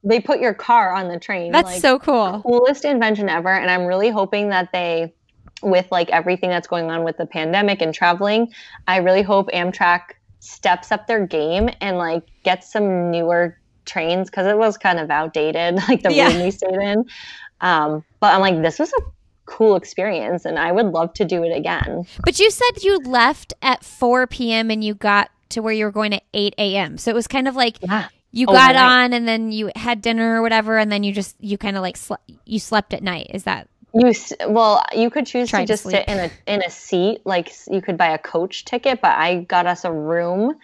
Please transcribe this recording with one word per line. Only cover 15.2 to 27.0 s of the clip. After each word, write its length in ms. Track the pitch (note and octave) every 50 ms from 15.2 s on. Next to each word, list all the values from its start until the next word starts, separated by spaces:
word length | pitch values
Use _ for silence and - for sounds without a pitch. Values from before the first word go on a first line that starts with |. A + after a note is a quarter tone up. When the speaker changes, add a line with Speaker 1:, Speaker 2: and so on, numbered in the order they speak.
| D#3+ D#3+ - D#3+ D3+ D#3+ D#3 E3 E3+ F3 F3
Speaker 1:
<laughs> 120 | G3 - -
like, 160 | B3+ - -
the 80 | F#3+ E3
Speaker 2:
Yeah. 140 | C4 C#4 C#4+ E3
Speaker 1:
room 100 | F3 F3
we 80 | F#3+
stayed 220 | F#3+ - - F#3+ F#3 F#3+
in. 240 | G3+ G3+ G3+ A3 B3 B3+ - - - - - - - - _ -
Um, 420 | - F3+ E3+ D#3 D3+ D3+ D#3 D#3 - _ _ -
but 140 | G#3+ G3+ F3+
I'm 80 | F#3+
like, 200 | F#3+ F#3+ F3+ D#3+
"This 160 | D#3 D#3+ D#3 -
was 140 | D4+ F4
a 100 | C#5 B4 - - - _ _ _ _ _ _
cool 320 | - - - A3 A3 G3 F3
experience, 680 | - - - - F#3 G#3+ F#3+ D#3 A2 G#2+ F3 E3+ -
and 160 | D#3+ D#3+ -
I 140 | E3 E3+ F3+
would 140 | G#3+ A#3 G3
love 260 | E3 E3 E3+ E3+ -
to 100 | - G#3
do 200 | D#3+ F#3 F3 E3+
it 100 | E3+ E3+
again." 480 | C#3+ D#3 F3 E3+ D3+ - - C3+ E3 F3 - - - -
Speaker 2:
But 140 | - - -
you 120 | G4+ A4
said 320 | - - B4 B4 A#4+ - F#4+
you 140 | F#4+ G4+ F4+ C4+
left 480 | B3+ B3+ A#3+ A#3 C4 D4+ - - - - -
at 240 | - C4 B3+ - -
four 420 | - - - B3+ A#3+ B3 B3+ B3+ B3
P 240 | - - B3 A#3
M 180 | A3 A3+ A3+ A3+
and 140 | A3 A3 G#3+
you 120 | G#3+ G#3+
got 340 | G3+ - G#3 G3+ G3+ - - _ _ _ -
to 100 | - A#3
where 100 | A3 A3+
you 140 | A3 A3 G#3+
were 60 | G#3
going 200 | G3+ G#3 G#3+ G#3 G3+
at 100 | G3 _ _ -
eight 220 | G#3+ G3+ G#3 - -
A 180 | G#3 G3+ F#3+
M. 220 | G3 F#3 D3+ -
So 120 | -